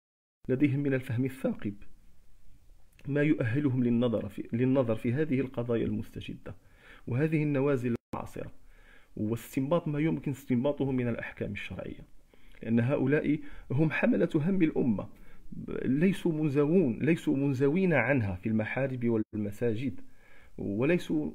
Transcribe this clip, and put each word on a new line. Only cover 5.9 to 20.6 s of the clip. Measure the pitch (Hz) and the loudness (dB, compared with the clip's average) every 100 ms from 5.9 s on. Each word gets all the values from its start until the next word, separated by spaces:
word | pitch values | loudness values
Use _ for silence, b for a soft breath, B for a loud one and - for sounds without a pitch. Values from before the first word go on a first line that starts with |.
| 107 110 - - - - - B B B B - | -2 -6 -10 -12 -12 -12 -16 B B B B -6
وهذه | 120 156 160 | -2 0 2
النوازل | 151 139 139 139 123 117 - | 2 2 2 2 0 -2 -4
المعاصرة، | - - - 160 - b b b b b - | -8 -8 -10 -12 -14 b b b b b -6
واستنباط | 107 113 - - 135 170 156 | -4 -4 -4 -2 0 0 0
ما | 147 | 0
يمكن | 156 160 151 | 0 0 -2
استنباطه | 131 - 123 139 143 139 | -6 -2 0 2 0 0
من | 131 120 | 0 -2
الأحكام | 113 - - 110 | -4 -6 -8 -8
الشرعية، | 98 - 92 - - - - - b b b | -6 -8 -8 -10 -12 -14 -20 -20 b b b
لأن | 113 117 | 0 2
هؤلاء | 120 143 131 147 147 147 B B B | 4 2 2 2 2 0 B B B
هم | 135 160 | 0 2
حملة | - 190 247 180 | 2 2 2 2
هم | 156 151 196 | 2 2 4
الأمة، | 156 - 131 98 - B B B - - - 50 | 2 2 2 0 -2 B B B -10 -8 -6 -4
ليسوا | 50 135 185 170 185 | 0 4 4 4 0
منزوون، | 156 156 135 147 180 147 110 | 2 2 2 4 6 4 2
ليسوا | 131 170 - 139 | 2 2 2 0
منزوين | 143 131 139 165 185 | 2 2 2 4 4
عنها | 151 117 139 104 | 4 4 2 2
في | 92 113 | -2 0
المحارب | 110 107 - 135 127 120 113 107 | 0 0 0 -2 0 2 2 0
والمساجد، | 107 104 101 120 110 135 - - b b b b | -4 -4 -2 0 0 -2 -4 -8 b b b b
وليسوا | - | -8